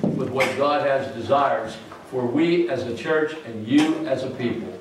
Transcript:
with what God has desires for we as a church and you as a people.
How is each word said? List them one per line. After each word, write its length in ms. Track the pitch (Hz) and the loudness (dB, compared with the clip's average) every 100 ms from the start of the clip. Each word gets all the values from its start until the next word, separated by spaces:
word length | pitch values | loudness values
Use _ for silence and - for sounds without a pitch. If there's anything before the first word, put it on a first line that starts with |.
| - - | -2 -2
with 120 | - | -2
what 220 | 131 131 131 | 0 0 2
God 280 | 143 143 | 2 2
has 220 | 143 135 120 | 2 0 0
desires 640 | 117 110 139 139 - 113 - - - - | -6 2 2 4 0 -4 -10 -14 -18 -8
for 160 | 127 123 | -2 0
we 420 | 147 170 175 175 | 2 4 4 2
as 140 | 180 | -2
a 140 | 120 120 | -4 -6
church 400 | 160 156 151 - 117 | 0 0 0 -4 -10
and 180 | 110 | -8
you 400 | 107 143 156 160 - | 2 4 4 2 0
as 160 | 131 | -2
a 60 | 123 | -2
people. 460 | - 120 110 95 - | -4 -2 -2 -6 -8